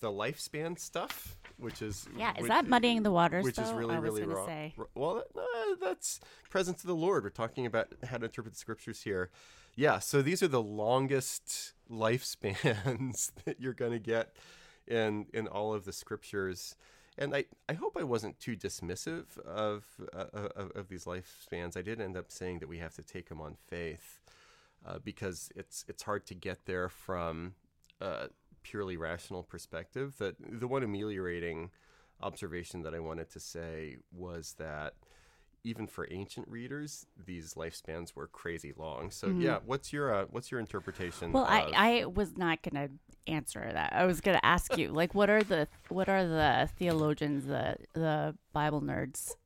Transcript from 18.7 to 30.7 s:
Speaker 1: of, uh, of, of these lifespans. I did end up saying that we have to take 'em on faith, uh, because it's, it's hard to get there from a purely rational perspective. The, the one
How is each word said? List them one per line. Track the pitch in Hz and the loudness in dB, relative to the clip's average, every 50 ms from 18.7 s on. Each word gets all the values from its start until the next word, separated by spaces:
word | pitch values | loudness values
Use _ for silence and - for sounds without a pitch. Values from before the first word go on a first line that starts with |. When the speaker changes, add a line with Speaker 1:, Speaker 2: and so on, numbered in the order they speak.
| - - - 82 90 - - 165 165 170 - - - - | -6 -6 -6 -6 -6 -6 -6 -6 -6 -6 -8 -12 -14 -14
Speaker 1:
of, | - - 85 104 107 107 104 104 104 - - - 104 - - | -12 -8 -2 0 0 0 0 -2 -6 -12 -16 -16 -14 -12 -10
uh, | 90 95 - - | -8 -10 -8 -8
of, | 104 104 101 - 98 98 87 - | -6 -6 -6 -6 -8 -8 -8 -8
of | 101 98 92 | -10 -10 -10
these | 98 87 - | -12 -10 -8
lifespans. | 92 90 92 90 - - - - - 98 85 87 87 85 | -8 -8 -8 -8 -12 -16 -20 -14 -10 -8 -6 -6 -6 -6
I | 92 90 | -6 -6
did | 101 113 113 | -6 -6 -6
end | 104 92 92 | -6 -6 -6
up | 92 85 - | -8 -8 -10
saying | - - 92 92 90 85 | -10 -8 -6 -6 -6 -6
that | - 71 | -6 -8
we | 85 85 | -10 -8
have | 85 80 - | -10 -10 -10
to | - 78 | -14 -16
take | - - 90 85 - 82 | -12 -12 -12 -12 -12 -12
'em | 76 | -12
on | 78 78 80 - _ | -10 -12 -12 -14 _
faith, | - - 87 85 80 76 - - - - - _ _ - - - - - - _ _ _ _ - | -10 -8 -6 -6 -6 -6 -8 -12 -18 -20 -20 _ _ -20 -20 -20 -20 -20 -20 _ _ _ _ -14
uh, | 90 90 87 - | -12 -12 -10 -10
because | 104 95 - 107 95 90 87 - - - | -12 -10 -6 -6 -6 -6 -6 -10 -12 -12
it's, | 92 95 - - - - - | -14 -14 -12 -12 -12 -12 -12
it's | 101 - - | -12 -8 -4
hard | - 104 101 - | -4 -4 -4 -4
to | - 98 | -8 -12
get | 87 - 98 90 - _ | -10 -8 -8 -8 -6 _
there | - 92 90 90 92 | -4 -2 -2 -2 -2
from | - - - - 92 87 85 82 80 82 85 92 98 - _ _ _ _ _ _ _ - | -4 -8 -8 -4 -4 -2 -2 -2 -2 -4 -6 -8 -10 -14 _ _ _ _ _ _ _ -8
a | 92 98 76 55 64 - - _ _ _ - - - | -6 -6 -4 -4 -6 -8 -10 _ _ _ -20 -20 -16
purely | - - 104 101 95 90 | -8 -6 -4 -4 -4 -4
rational | 82 80 80 87 87 - - 98 90 85 | -4 -4 -4 -4 -4 -6 -8 -8 -8 -8
perspective. | - - 85 - - - 82 85 - - 123 135 139 135 | -10 -12 -14 -12 -10 -10 -10 -10 -8 -6 -6 -6 -6 -4
The, | - 107 95 - - | -4 -4 -4 -4 -6
the | - - 113 113 123 | -10 -12 -8 -6 -4
one | 120 | -2